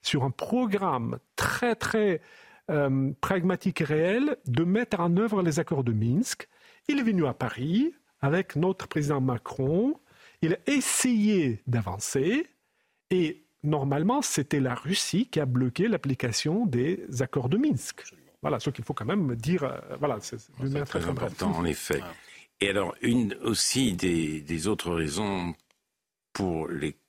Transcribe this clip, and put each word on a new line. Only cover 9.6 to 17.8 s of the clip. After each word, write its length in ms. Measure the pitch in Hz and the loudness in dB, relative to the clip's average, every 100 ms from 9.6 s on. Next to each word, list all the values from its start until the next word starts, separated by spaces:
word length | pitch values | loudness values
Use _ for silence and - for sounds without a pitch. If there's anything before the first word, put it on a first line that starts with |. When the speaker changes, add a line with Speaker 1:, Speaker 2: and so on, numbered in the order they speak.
| 135 170 247 320 _ - - _ | 0 2 0 -2 _ -20 -20 _
Speaker 1:
Il 120 | 160 | -2
a 40 | - - | 0 0
essayé 920 | 277 - - 262 233 208 202 143 113 - | 0 2 0 2 4 4 4 2 0 -2
d'avancer 800 | 120 104 92 - 139 143 254 349 _ _ _ _ _ _ | -2 -2 -6 -2 0 2 0 -2 _ _ _ _ _ _
et 340 | 185 160 - _ _ | 0 0 -2 _ _
normalement, 600 | 147 151 139 139 175 269 | -2 0 0 2 2 2
c'était 380 | - - 139 147 | 0 -2 0 2
la 140 | 131 | 0
Russie 520 | 123 143 190 - 170 247 | -2 -2 -2 0 0 0
qui 120 | - | 0
a 60 | |
bloqué 420 | 139 123 127 - 214 | 0 2 0 2 0
l'application 760 | 196 139 131 123 113 151 185 | 2 -2 -2 0 0 0 0
des 400 | 233 120 135 190 - 120 | 2 2 0 -2 -4 -4
accords 300 | 127 143 127 | -2 0 0
de 80 | 190 | 2
Minsk. 420 | 302 156 | 2 0